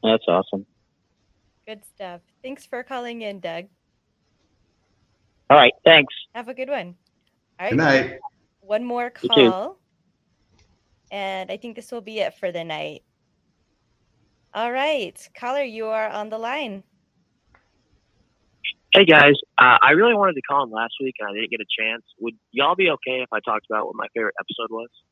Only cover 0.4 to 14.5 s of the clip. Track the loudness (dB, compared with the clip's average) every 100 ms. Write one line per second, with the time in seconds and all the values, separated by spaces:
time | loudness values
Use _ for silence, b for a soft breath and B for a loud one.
0.4 | 0 -8 -10 _ _ _ _ _ _ _
1.4 | _ _ -18 -18 -18 _ -14 -14 _ _
2.4 | -16 -16 -12 -12 -10 -10 -10 -10 -10 -8
3.4 | -10 -10 -14 _ _ _ _ _ _ _
4.4 | _ _ _ _ _ _ _ _ _ _
5.4 | _ 8 8 6 6 6 6 -6 -16 -14
6.4 | -14 -12 -8 -6 -8 -14 _ _ _ _
7.4 | _ _ -2 0 4 2 0 -8 -18 _
8.4 | _ _ _ -4 -4 -6 -6 -8 0 4
9.4 | 4 4 -6 -12 _ _ _ _ _ _
10.4 | _ _ _ _ _ _ _ -8 -6 -8
11.4 | -8 -10 -12 -16 -14 -14 -10 -4 -4 -4
12.4 | -8 -8 -8 -8 -10 -12 _ _ _ _
13.4 | _ _ _ _ _ _ _ _ _ _
14.4 | _